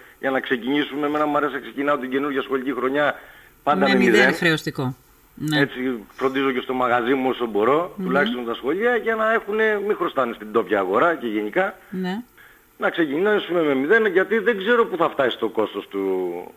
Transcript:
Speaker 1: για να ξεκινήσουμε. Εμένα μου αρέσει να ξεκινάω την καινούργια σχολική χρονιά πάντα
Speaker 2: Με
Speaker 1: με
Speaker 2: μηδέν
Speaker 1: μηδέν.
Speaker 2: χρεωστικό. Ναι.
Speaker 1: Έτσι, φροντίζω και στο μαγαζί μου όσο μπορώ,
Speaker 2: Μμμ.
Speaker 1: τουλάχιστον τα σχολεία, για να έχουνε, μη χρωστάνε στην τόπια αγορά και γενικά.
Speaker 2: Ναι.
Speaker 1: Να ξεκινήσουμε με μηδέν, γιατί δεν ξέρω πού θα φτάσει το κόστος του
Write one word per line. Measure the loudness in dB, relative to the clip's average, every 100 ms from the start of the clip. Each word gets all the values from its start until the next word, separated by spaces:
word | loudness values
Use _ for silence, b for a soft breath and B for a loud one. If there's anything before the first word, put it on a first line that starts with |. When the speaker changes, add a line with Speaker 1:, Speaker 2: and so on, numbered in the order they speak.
| B B
Speaker 1:
για | -4
να | -2
ξεκινήσουμε. | -2 -4 0 -2 -2 -2 -2
Εμένα | 0 0
μου | 0
αρέσει | 0
να | -4
ξεκινάω | -8 -4 -2 -2
την | 0
καινούργια | -2 -2 -4
σχολική | -2 -4 -2
χρονιά | -2 -2 0 0 -2 B B B B
πάντα | 0 2 4
Speaker 2:
Με |
Speaker 1:
με | 4
Speaker 2:
μηδέν | 6 6
Speaker 1:
μηδέν. | 4
Speaker 2:
χρεωστικό. | 4 2 0 -2 -4 -4 -6 _ _ _ -8
Ναι. | -2 2
Speaker 1:
Έτσι, | 0 0 -4 -4 -8
φροντίζω | -2 -2 0 0
και | -2
στο | -2
μαγαζί | 0 2 2 2
μου | 2 2
όσο | 0 -2
μπορώ, | 2 4 2 0 -4
Speaker 2:
Μμμ. | 0
Speaker 1:
τουλάχιστον | 2 2 -2 -6
τα |
σχολεία, | -6 -4 0 0 0
για | 0
να | -2 0
έχουνε, | 0 -2 0 0 0 -2
μη |
χρωστάνε | -2 -2 -2 -2
στην | -4 -2
τόπια | 0 2 0
αγορά | 2 2 2
και | 0 -2
γενικά. | -4 -2 -2 -2 -4 -10
Speaker 2:
Ναι. | -6 -4 -6 -10 -18 b b b -6
Speaker 1:
Να | -4
ξεκινήσουμε | 0 -2 0 0 0 0 0
με | 2
μηδέν, | 2 4 2 4
γιατί | 2 2 0
δεν | 0 0
ξέρω | 2 2 2
πού | 2
θα | 0
φτάσει | 2 0 0
το | -2
κόστος | 0 -2 -4 -8
του | -4 -2 0 -2 -6 -12